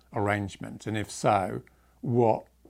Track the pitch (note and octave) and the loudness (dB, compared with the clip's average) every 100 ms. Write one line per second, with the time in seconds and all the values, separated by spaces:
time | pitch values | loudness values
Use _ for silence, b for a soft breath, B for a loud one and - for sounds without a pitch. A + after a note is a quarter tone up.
0 | b A#2 G2+ G#2 G2 - A2 G#2 - G#2+ | b -2 0 0 -2 -8 -14 -12 -6 -6
1 | G2+ - C3 G#2 F#2 A#2 - b b b | -6 -2 2 2 2 -6 -10 b b b
2 | - A#2+ A#2 - - _ - | -2 4 4 4 -2 _ -18